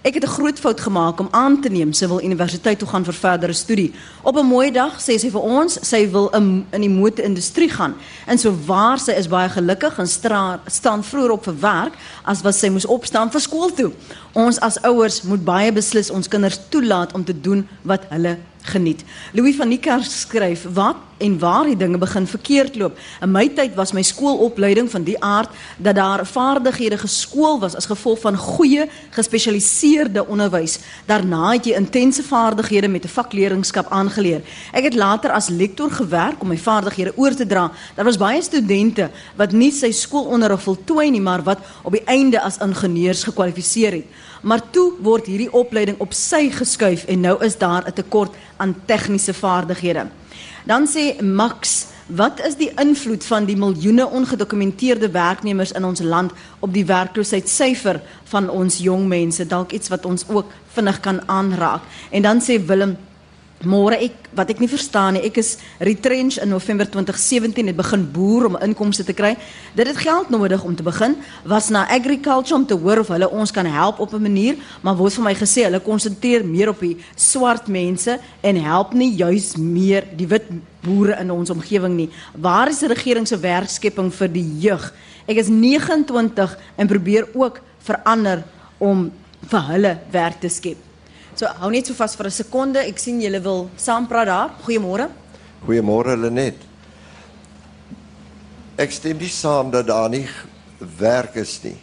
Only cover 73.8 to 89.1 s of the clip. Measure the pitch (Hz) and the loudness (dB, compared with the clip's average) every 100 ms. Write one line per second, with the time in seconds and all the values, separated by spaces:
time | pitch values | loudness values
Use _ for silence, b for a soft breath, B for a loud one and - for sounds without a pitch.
73.8 | 190 208 214 214 214 196 226 302 B B | 0 0 -6 -2 0 2 2 -2 B B
74.8 | 185 180 190 202 220 190 208 247 208 185 | -2 2 2 2 -2 0 0 2 2 0
75.8 | 202 214 214 196 247 240 185 170 214 196 | -2 -2 -2 -2 0 2 2 0 0 0
76.8 | 175 170 B - - 269 247 233 220 190 | -4 -6 B -2 0 2 2 0 -2 -2
77.8 | 180 180 233 240 B B 202 185 151 175 | -2 -2 -2 -4 B B 0 2 2 0
78.8 | 202 247 254 190 175 196 196 160 160 175 | 2 2 2 2 2 2 0 -4 -2 2
79.8 | 190 196 190 165 175 214 220 170 - - | 2 2 -2 -8 0 0 -2 -12 -14 -10
80.8 | 175 196 202 208 180 175 175 165 - 202 | -2 2 2 0 -4 -4 -4 -6 -2 -2
81.8 | 185 175 165 B B - 175 185 269 285 | 0 -2 -4 B B -4 2 4 2 0
82.8 | 294 240 254 233 220 202 180 175 185 - | 0 0 0 0 0 -2 0 -2 -2 -4
83.8 | 208 202 185 - 190 170 165 151 196 180 | -4 -2 -4 -2 -2 -2 -4 0 0 0
84.8 | 139 B B B - 220 202 220 240 294 | -6 B B B -2 0 4 4 6 4
85.8 | 320 320 294 240 226 214 190 - B - | 2 0 2 0 0 0 -2 -2 B -2
86.8 | 202 202 175 214 220 254 254 - b b | 2 2 2 2 0 0 -2 -2 b b
87.8 | - 202 - 226 202 175 165 B B B | -6 -2 2 2 2 -2 -6 B B B
88.8 | 202 190 170 | 0 2 0